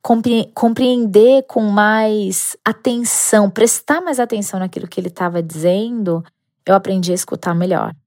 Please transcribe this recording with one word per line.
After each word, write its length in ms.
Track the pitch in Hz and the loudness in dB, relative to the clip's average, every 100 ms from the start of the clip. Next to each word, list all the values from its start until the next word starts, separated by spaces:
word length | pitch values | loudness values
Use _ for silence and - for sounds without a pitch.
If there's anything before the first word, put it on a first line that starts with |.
compre-, 500 | - 226 240 233 - | 0 0 2 -2 -2
compreender 880 | - 233 226 254 247 220 196 233 269 262 | -2 -2 2 0 0 2 6 6 4 2
com 140 | 240 | -2
mais 920 | 214 202 208 220 220 214 190 185 - - | 0 2 2 2 0 0 -2 -4 -8 -6
atenção, 840 | - 226 254 240 240 - - 214 202 | -6 -2 -4 -2 -2 -2 2 4 2
prestar 520 | 196 226 - - 302 | 2 0 0 -2 -2
mais 180 | 359 254 | -2 -2
atenção 400 | 240 220 202 190 | -2 -4 -6 -6
naquilo 280 | 185 180 180 | -6 -8 -10
que 140 | - | -8
ele 80 | 180 | -8
tava 320 | 170 180 170 | -4 -4 -2
dizendo, 840 | 165 160 170 190 233 240 190 165 165 _ _ _ - | -6 -2 0 0 -2 -4 -2 -4 -6 _ _ _ 0
eu 100 | 190 | 0
aprendi 360 | 190 190 175 | 2 -4 -2
a 40 | 180 | -4
escutar 380 | - - 185 | -4 -6 -4
melhor. 400 | 170 180 165 165 165 | -2 0 -2 -4 -10